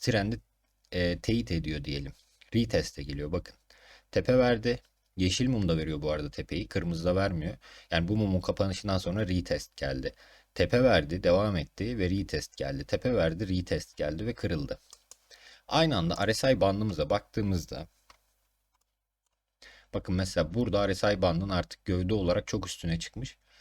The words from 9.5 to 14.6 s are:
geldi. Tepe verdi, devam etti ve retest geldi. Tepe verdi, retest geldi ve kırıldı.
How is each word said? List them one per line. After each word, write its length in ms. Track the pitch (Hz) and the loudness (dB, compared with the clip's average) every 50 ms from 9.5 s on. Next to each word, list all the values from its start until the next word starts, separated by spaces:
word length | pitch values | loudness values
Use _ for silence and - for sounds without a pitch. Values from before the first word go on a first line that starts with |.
| 78 73 - - _ | -4 -4 -6 -8 _
geldi. 380 | - 71 67 67 67 65 - - _ - - - - _ _ - | -8 -6 -4 -4 -4 -6 -8 -10 _ -20 -20 -20 -20 _ _ -2
Tepe 280 | - 90 - 120 123 | 0 2 4 4 6
verdi, 400 | 131 123 101 82 71 71 87 98 | 6 6 6 6 4 2 -2 0
devam 340 | - 87 87 95 107 107 95 | 4 4 4 4 4 2 0
etti 420 | 82 71 - _ - 95 117 123 107 | -2 -2 -4 _ -6 -6 -4 -2 -2
ve 120 | 92 87 | 0 0
retest 460 | 92 98 92 - - 73 - - _ | 0 -2 -2 -4 -4 -6 -6 -8 _
geldi. 280 | - 67 69 69 67 69 | -8 -8 -6 -6 -8 -4
Tepe 300 | - 104 92 - 127 123 | -2 -2 0 0 2 2
verdi, 340 | 101 82 80 82 87 107 92 | 2 2 2 0 -2 -2 -2
retest 480 | 92 92 87 - 82 76 - - - | -2 -2 -2 -2 -4 -4 -4 -6 -8
geldi 300 | - 78 76 78 80 - | -6 -4 -4 -4 -4 -4
ve 80 | 240 - | -6 -6
kırıldı. 460 | - - - 82 76 | -4 -4 -4 -2 -4